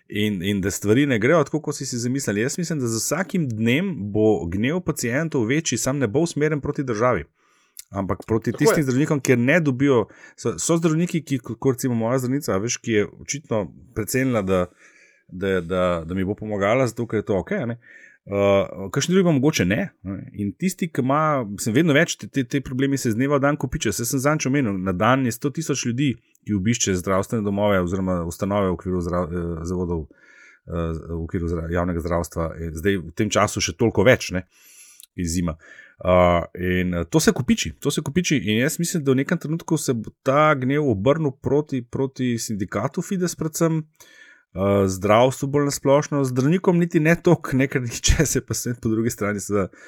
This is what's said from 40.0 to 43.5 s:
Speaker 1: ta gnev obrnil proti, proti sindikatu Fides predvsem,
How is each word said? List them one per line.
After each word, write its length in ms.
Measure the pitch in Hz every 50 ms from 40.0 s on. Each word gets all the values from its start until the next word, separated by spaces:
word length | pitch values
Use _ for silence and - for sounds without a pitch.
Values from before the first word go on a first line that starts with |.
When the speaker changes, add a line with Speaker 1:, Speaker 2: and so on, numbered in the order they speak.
| 104 - - _
Speaker 1:
ta 320 | - 131 131 147 156 156
gnev 340 | 151 135 127 127 143 151 151
obrnil 460 | 139 110 95 98 131 147 160 160 139 127
proti, 480 | _ - 127 135 151 151 - 139 127
proti 540 | 123 - - - 135 135 - - 127 123 120
sindikatu 640 | 113 - - 110 95 101 - - 101 104 143 - 185
Fides 340 | 170 - 202 180 180 165 -
predvsem, 480 | - 160 160